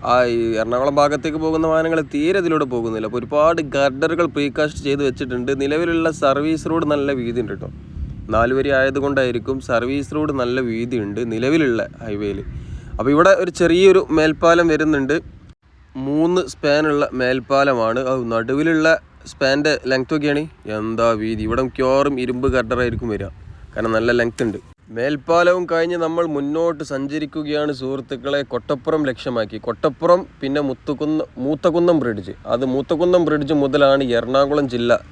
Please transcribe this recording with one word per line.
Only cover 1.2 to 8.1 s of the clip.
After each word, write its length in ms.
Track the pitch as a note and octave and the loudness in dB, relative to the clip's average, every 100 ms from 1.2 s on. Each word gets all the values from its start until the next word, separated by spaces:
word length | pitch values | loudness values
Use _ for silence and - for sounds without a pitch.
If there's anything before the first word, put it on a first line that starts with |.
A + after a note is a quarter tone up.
| D#3+ D3+ | -4 -4
പോകുന്ന 260 | D#3+ D#3+ D#3+ | -2 0 2
വാഹനങ്ങൾ 280 | D#3+ D#3+ D#3+ D3 | 2 2 0 -2
തീരെ 260 | D3 D#3 G3 | -2 0 0
ഇതിലൂടെ 240 | E3+ D#3 C#3+ | 0 0 0
പോകുന്നില്ല. 340 | B2 A#2 A2 A2 | -2 -4 -4 -4
അപ്പോൾ 100 | A#2+ | -6
ഒരുപാട് 380 | A#2 D3 D3+ E3+ D3 | -2 2 2 2 -2
ഗർഡറുകൾ 540 | C#3 C#3 C3+ D#3+ E3 E3+ C#3 | 0 0 2 -2 0 0 0
പ്രീകാസ്റ്റ് 480 | C#3+ B2 D3+ D3+ C#3+ | -4 0 -2 -2 -4
ചെയ്ത് 160 | C#3 C#3+ | 0 0
വെച്ചിട്ടുണ്ട്. 440 | B2+ C3+ B2 B2 C#3 | -2 -6 -4 -4 -2
നിലവിലുള്ള 480 | C#3 D3+ E3+ E3 E3 D3+ | 0 0 0 0 -2 0
സർവീസ് 480 | C#3+ C3+ D3+ D#3+ E3 | 0 2 0 -2 -2
റോഡ് 160 | E3 D#3 | -2 0
നല്ല 180 | D3 C#3 C3+ | 0 0 -2
വീതിയുണ്ട് 320 | A#2 A#2 G#2+ | -4 -4 -4
കേട്ടോ, 140 | G2 F#2+ - - - - | -6 -10 -14 -16 -10 -10